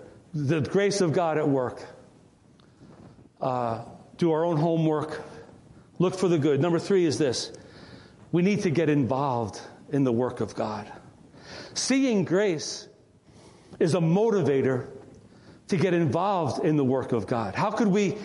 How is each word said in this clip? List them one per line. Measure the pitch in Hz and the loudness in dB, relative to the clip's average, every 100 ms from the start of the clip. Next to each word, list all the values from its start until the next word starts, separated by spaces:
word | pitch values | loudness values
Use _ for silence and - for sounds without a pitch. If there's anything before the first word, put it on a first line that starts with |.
| - - - | -18 -20 -10
the | 151 139 160 | -4 0 0
grace | 117 196 202 196 | 0 2 2 2
of | 175 | 2
God | 180 165 156 | 2 2 2
at | 151 | 2
work, | 135 123 - - - - - - _ _ - - - - - - - - - | 2 0 -6 -16 -20 -20 -20 -20 _ _ -20 -20 -20 -20 -20 -20 -20 -20 -6
uh, | 135 127 120 113 - - - - | -4 -2 -4 -6 -10 -18 -12 -2
do | 170 | 0
our | 156 | 2
own | 170 156 | 0 2
homework, | 165 165 156 151 - - - - - - - - - - | 2 2 2 0 -2 -8 -12 -18 -20 -20 -20 -20 -10 -2
look | 180 185 | -2 0
for | 185 | 0
the | 170 | 2
good. | 151 135 | 2 2
Number | 170 170 | 2 0
three | 170 190 165 | 2 2 4
is | 113 | 2
this. | 143 110 - - - - - - - - - | 0 -2 -6 -14 -20 -20 -20 -20 -20 -20 -4
We | 170 | 2
need | 185 208 | 2 2
to | 190 | 0
get | 143 151 | 2 2
involved | 147 120 131 143 120 107 - - - - | 2 2 0 0 -2 -4 -8 -16 -20 -4
in | 143 | 0
the | 127 | 2
work | 117 123 - | 2 0 -4
of | 107 - | -6 -4
God. | 113 104 104 - - - - - - - - | -4 -6 -10 -18 -20 -20 -20 -20 -20 -18 -12
Seeing | - - 269 269 208 143 | -6 0 2 2 2 2
grace | 180 208 156 - - - - - - - - - - - - | 2 2 -2 -6 -12 -16 -20 -20 -20 -20 -20 -20 -20 -12 -2
is | 180 | 0
a | 180 | 2
motivator | 160 185 226 208 147 135 131 123 - - - - - - - - - | 2 2 2 2 2 2 2 0 -4 -14 -20 -20 -20 -20 -20 -18 -4
to | 185 | 0
get | 185 | 2
involved | 170 160 165 196 190 143 - 165 | 2 2 0 0 0 -2 -2 0
in | 151 | 2
the | |
work | 131 131 - | 2 0 0
of | 117 98 | -2 -2
God? | 117 101 - | -2 -2 -2
How | 208 | -2
could | - 214 | 0 2
we | 196 196 - | 2 0 -2